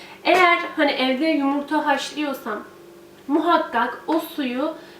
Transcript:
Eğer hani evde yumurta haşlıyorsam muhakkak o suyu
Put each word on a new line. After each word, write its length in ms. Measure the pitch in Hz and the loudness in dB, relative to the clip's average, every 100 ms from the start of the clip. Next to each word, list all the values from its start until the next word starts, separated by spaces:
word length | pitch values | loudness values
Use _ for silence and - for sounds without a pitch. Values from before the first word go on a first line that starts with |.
| - - | -20 -4
Eğer 360 | - 359 349 339 - 311 | 2 6 6 4 0 0
hani 160 | 285 | 0
evde 340 | 254 262 254 320 | 2 0 0 2
yumurta 600 | 294 277 285 285 302 294 | 2 0 -2 -2 -2 0
haşlıyorsam 800 | 269 - 302 294 254 233 208 - - - - - - - | -2 -2 -6 -6 -6 -8 -10 -10 -18 -20 -20 -20 -16 -2
muhakkak 760 | 311 330 330 311 240 247 - - | 0 4 2 2 -2 -2 -4 -2
o 120 | 320 | -2
suyu 540 | - - 254 254 311 311 - - | -2 -6 -4 -2 -4 -6 -14 -14